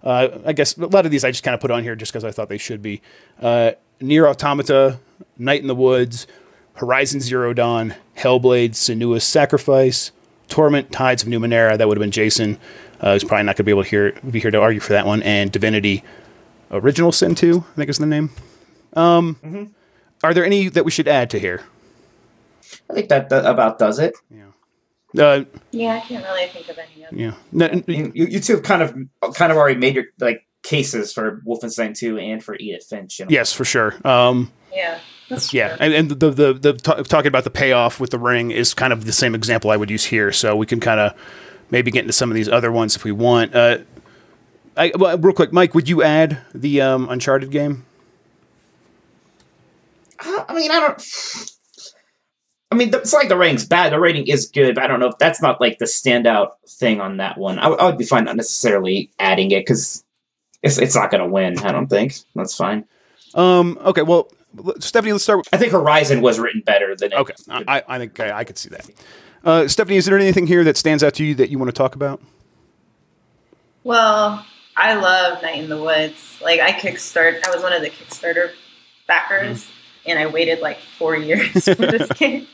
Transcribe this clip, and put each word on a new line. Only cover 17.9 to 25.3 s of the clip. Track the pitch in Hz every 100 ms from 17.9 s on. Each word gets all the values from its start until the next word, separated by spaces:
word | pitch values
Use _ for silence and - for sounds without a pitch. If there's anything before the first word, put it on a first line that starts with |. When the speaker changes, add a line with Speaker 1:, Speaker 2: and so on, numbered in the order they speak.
| 135
Speaker 1:
the | 151
name. | 151 151 - - _ _ _ _
Um, | 156 170 170 170 143 156
Speaker 2:
Mm-hmm. | 196 208 _ _ _ _ _
Speaker 1:
are | 160
there | 175 175
any | 202 185
that | 165 160
we |
should | - 147
add | 143 120
to | 104
here? | 92 90 - _ _ _ _ _ _ _ _ _ _ - _
Speaker 2:
I |
think | - -
that, | 143 -
that | 135 -
about | 127 113 -
does | 107 113
it. | 160 - _
Speaker 1:
Yeah. | 110 101 _ _ _ _ _ _ -
Uh, | 147